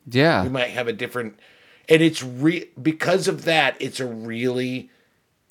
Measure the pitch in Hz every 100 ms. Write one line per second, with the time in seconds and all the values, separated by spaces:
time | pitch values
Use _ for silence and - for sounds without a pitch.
0 | - 123 156 123 92 131 123 117 117 104
1 | 120 123 113 - - _ _ _ - 160
2 | 165 156 127 123 151 175 - - 131 156
3 | - 190 190 156 165 160 139 - 131 -
4 | 127 113 113 113 127 123 127 127 - _
5 | _ _ _ _ _